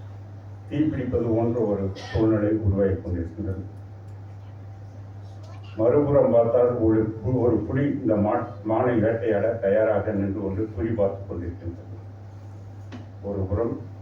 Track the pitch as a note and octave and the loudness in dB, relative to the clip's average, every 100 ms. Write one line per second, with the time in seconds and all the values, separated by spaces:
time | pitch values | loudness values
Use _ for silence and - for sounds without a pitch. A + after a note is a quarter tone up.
0 | - - - - - - - D3 - - | -14 -14 -14 -14 -14 -14 -6 0 0 0
1 | B2 A#2+ A#2 A2+ A#2+ A#2+ G#2+ G2+ G2 F#2+ | 0 0 2 2 2 2 2 0 -2 -4
2 | - G2+ A2 G#2+ G#2 G#2+ G2 G2 G2 F#2 | -4 2 4 4 4 2 2 4 4 2
3 | - F2 F2 - F#2+ F2+ - - - - | -2 -4 -4 -6 -6 -6 -8 -12 -16 -16
4 | - - - - - - - - - - | -16 -14 -14 -16 -16 -14 -14 -14 -14 -14
5 | - - - - - - - - A#2 D3 | -14 -14 -14 -14 -14 -14 -10 2 4 6
6 | C#3+ C#3 A#2+ A#2 A#2 B2 B2 A#2+ A2 A2 | 6 6 6 6 6 6 4 4 4 4
7 | A2 - - B2+ A#2+ A2 - C3+ C#3+ - | 2 -2 -2 2 4 2 2 0 0 0
8 | G#2+ G2+ G#2 - - - A2 A2 B2+ A2+ | 2 2 2 0 -2 -8 -2 2 2 4
9 | G2 - G#2 G2+ F#2+ - G2 G#2+ A2 G2+ | 2 2 2 2 2 2 2 4 4 2
10 | G#2+ G2 G2 G#2 F#2+ G2 A2 G2 A2+ A2 | 0 0 0 -2 -2 -2 -4 -2 -2 2
11 | G2 - - F2 F2 - - - - - | 2 0 -8 -8 -6 -8 -8 -10 -12 -14
12 | - - - - - - - - - - | -14 -16 -16 -16 -16 -16 -14 -14 -14 -14
13 | - - G2+ G2+ F#2+ G#2+ A#2+ - - - | -14 -12 -6 -4 -2 0 0 -2 -10 -14